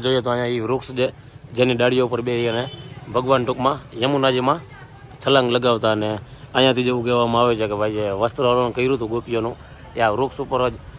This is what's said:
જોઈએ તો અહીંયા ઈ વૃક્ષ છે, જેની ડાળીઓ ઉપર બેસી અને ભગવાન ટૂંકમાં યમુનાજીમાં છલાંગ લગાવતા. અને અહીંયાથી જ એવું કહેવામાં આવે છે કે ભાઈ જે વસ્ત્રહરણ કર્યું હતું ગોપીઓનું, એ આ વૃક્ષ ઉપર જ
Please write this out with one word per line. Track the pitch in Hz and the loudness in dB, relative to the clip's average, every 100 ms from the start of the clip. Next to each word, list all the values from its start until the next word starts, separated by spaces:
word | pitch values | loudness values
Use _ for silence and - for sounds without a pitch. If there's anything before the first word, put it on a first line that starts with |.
| 123 | 0
જોઈએ | 131 | 0
તો | 120 | 0
અહીંયા | 120 120 120 | -2 -2 -2
ઈ | 110 | -2
વૃક્ષ | 131 123 127 | -4 -4 -2
છે, | 127 - - - - 117 | -2 -4 -20 -20 -8 0
જેની | 127 120 | 2 4
ડાળીઓ | 123 127 123 | 2 4 2
ઉપર | 120 123 | 0 -2
બેસી | 120 120 | 0 0
અને | 117 135 - - - - | -2 -4 -10 -16 -18 -4
ભગવાન | 120 127 135 | -2 2 2
ટૂંકમાં | 120 127 131 151 - 117 | 2 0 0 0 -8 -2
યમુનાજીમાં | 131 143 135 127 127 165 - - - - - - | 0 4 2 2 0 -2 -4 -18 -20 -20 -20 -6
છલાંગ | 139 135 123 120 | 2 4 4 2
લગાવતા. | 123 113 110 107 | 2 2 2 0
અને | 107 104 - - - 131 | -2 -4 -8 -20 -4 2
અહીંયાથી | 131 123 123 | 4 4 0
જ | |
એવું | 123 117 | 0 0
કહેવામાં | 120 117 117 | 2 2 4
આવે | 120 110 | 2 2
છે | 107 | 0
કે | 104 | 0
ભાઈ | 107 107 | -2 -2
જે | 104 98 | -2 0
વસ્ત્રહરણ | 117 - 123 123 123 120 | -2 0 2 2 0 0
કર્યું | 131 127 | 0 0
હતું | 110 | -2
ગોપીઓનું, | 117 117 113 113 - - - - 120 | -4 -4 -4 -4 -8 -16 -20 -10 0
એ | 113 | 0
આ | 107 | 2
વૃક્ષ | 135 - | -2 -4
ઉપર | 120 127 123 | -4 0 0
જ | 110 - | -2 -16